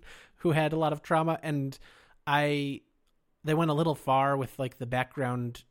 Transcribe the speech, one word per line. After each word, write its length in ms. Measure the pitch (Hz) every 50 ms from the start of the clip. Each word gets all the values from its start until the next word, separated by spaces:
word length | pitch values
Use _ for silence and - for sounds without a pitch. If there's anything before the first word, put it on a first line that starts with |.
| - - -
<laughs> 200 | - - - _
who 140 | - - 175
had 200 | 143 160 156 151
a 40 | 160 160
lot 140 | 160 151
of 100 | 143 147
trauma, 360 | - - 170 160 160 165 160 -
and 360 | - 160 147 143 135 135 135 - - - - - - _ _ _ -
I, 540 | 147 143 147 147 147 147 143 143 139 135 - - _ _ _ _ _ _ _ _ _ _ _ -
they 100 | 151 156
went 160 | 160 165 156
a 40 | 147
little 200 | 147 165 165 147
far 420 | - - 135 131 135 135 139 139
with, 220 | 135 131 - - -
like, 200 | 135 123 - -
the 80 | 127
background 800 | 120 127 123 127 - - - 131 123 123 123 120 120 123 - - _